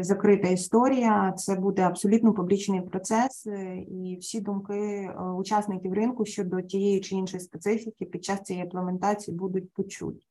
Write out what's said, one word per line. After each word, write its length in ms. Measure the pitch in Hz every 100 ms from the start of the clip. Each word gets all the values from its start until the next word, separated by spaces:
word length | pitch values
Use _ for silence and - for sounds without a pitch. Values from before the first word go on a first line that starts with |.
закрита 460 | 180 196 208 196 180
історія, 840 | 180 - 226 262 262 226 208 190 170
це 180 | - 185
буде 260 | 196 190
абсолютно 520 | 180 180 202 220 226
публічний 480 | 196 180 196 202 190
процес, 680 | 180 185 - 220 262 - 214
е, 280 | 202 190 185
і 400 | - 185 185 180
всі 200 | 185 226
думки, 320 | 196 196 196
е, 480 | 202 208 202 190 -
учасників 680 | 185 185 190 214 208 185 185
ринку 320 | 190 233 247 208
щодо 360 | - 180 185
тієї 400 | 185 196 202 190
чи 140 | 190 190
іншої 260 | 185 185
специфіки 640 | - 165 202 226 226 - 180
під 180 | 180
час 180 | 190 196
цієї 240 | 196 180 180
імплементації 720 | 185 180 185 196 208 - 170
будуть 360 | 190 185 185
почуті. 540 | - 190 - 160 - _